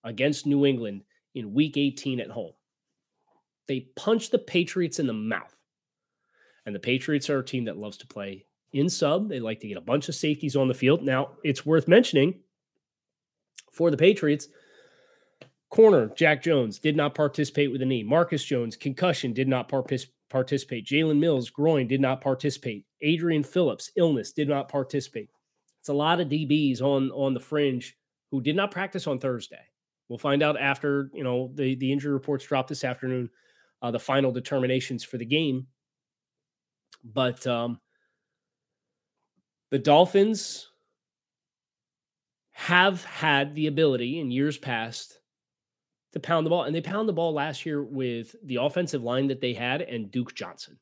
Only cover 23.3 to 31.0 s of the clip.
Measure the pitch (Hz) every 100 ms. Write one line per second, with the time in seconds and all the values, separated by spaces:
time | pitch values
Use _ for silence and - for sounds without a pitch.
23.3 | 156 143 180 165 107 - - 170 139 101
24.3 | - 143 139 139 143 131 143 - 113 104
25.3 | _ _ _ _ _ - 143 151 170 165
26.3 | 151 147 151 147 120 135 139 135 135 135
27.3 | 135 - 151 143 123 - - _ _ _
28.3 | 139 127 160 202 180 190 190 - 131 135
29.3 | 120 - - - _ _ _ _ 120 147
30.3 | 143 151 147 139 131 147 143